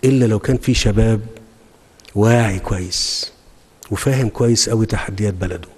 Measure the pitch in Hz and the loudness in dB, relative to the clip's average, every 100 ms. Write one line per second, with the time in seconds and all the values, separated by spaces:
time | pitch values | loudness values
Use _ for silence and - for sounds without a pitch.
0 | 131 135 120 107 - 131 - 120 117 104 | 2 4 2 2 0 -2 0 0 2 2
1 | 110 110 113 - - - - _ _ _ | 2 2 -4 -16 -20 -20 -20 _ _ _
2 | - 101 110 120 110 95 - 95 92 - | -10 0 4 4 2 -2 -4 -6 -4 -6
3 | - - - - _ - _ _ - 101 | -4 -6 -8 -14 _ -20 _ _ -8 -4
4 | - 131 120 - 120 117 - 113 110 - | 0 0 -2 0 2 2 2 0 0 -2
5 | - 98 104 90 92 87 - | -4 -4 -4 -2 -6 -6 -12